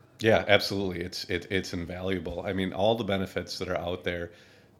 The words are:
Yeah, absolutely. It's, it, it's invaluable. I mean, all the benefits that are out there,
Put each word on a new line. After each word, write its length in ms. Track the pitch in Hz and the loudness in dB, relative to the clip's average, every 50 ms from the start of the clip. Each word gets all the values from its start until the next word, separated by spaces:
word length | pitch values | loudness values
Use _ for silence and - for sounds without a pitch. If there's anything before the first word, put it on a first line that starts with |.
| - _ _ - | -20 _ _ 0
Yeah, 260 | 110 110 107 87 95 - | 4 6 6 6 6 8
absolutely. 540 | 101 101 - - 104 98 101 92 87 87 | 6 6 6 4 -2 -2 -2 -2 -2 -4
It's, 220 | 87 90 - - - | -6 -6 -8 -8 -6
it, 240 | - 92 87 82 - | -4 -4 -4 -2 0
it's 240 | 101 95 92 - - | -2 -2 0 -2 -4
invaluable. 680 | 90 85 82 90 90 92 95 98 90 82 90 87 87 85 | -6 -6 -6 -6 -6 -4 -2 -2 -2 -4 -4 -6 -6 -4
I 80 | 90 95 | -2 -2
mean, 200 | 95 95 92 - | -2 -2 -2 0
all 200 | - 98 110 117 | 2 2 4 4
the 100 | 117 113 | 2 0
benefits 540 | 95 98 95 95 90 - 95 90 - - - | 0 0 0 -2 -2 -4 -6 -6 -6 -6 -8
that 100 | 95 87 | -4 -4
are 80 | 90 82 | -2 -2
out 240 | 85 87 90 90 - | -2 -4 -6 -4 -4
there, 260 | 92 87 87 87 87 - - - - - - - _ _ _ | -4 -4 -4 -6 -8 -10 -14 -20 -20 -20 -20 -20 _ _ _